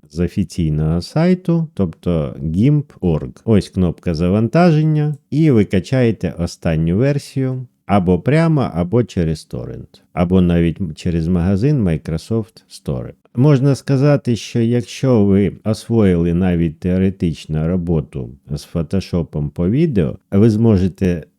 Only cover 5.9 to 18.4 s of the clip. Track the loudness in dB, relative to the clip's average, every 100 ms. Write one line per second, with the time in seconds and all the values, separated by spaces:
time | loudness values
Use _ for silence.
5.9 | 0 0 0 -4 -4 -6 -4 -2 0 0
6.9 | 0 0 -2 -6 -4 -4 -4 -10 _ -2
7.9 | 0 2 2 2 2 2 2 0 -2 0
8.9 | 0 -2 -2 -2 -2 -8 -12 -10 -14 -16
9.9 | _ _ -4 2 4 4 2 2 -2 -8
10.9 | -6 -4 -2 0 0 0 0 0 0 0
11.9 | -2 -4 -8 -4 -6 -6 -14 _ -16 -8
12.9 | -8 -8 -16 _ 0 4 4 2 0 0
13.9 | 0 2 2 0 -4 -4 -2 0 0 -2
14.9 | -4 0 2 4 4 2 -2 -6 -6 -2
15.9 | 2 4 2 2 0 0 0 0 -2 -2
16.9 | 0 0 0 -4 -4 -6 -4 -2 -2 0
17.9 | -2 -2 -10 -12 -14